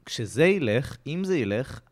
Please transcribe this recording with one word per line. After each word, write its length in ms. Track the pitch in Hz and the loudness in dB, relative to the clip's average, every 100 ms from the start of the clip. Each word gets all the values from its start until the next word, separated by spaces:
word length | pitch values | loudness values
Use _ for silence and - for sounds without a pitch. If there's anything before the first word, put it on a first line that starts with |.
| - | -10
כשזה 380 | - 104 110 | -8 -4 2
ילך, 520 | 175 196 120 113 131 - 135 | 4 4 2 2 0 -8 -8
אם 180 | 170 | -6
זה 120 | 190 175 | -2 0
ילך, 420 | 101 107 131 - - | 0 -2 -4 -10 -16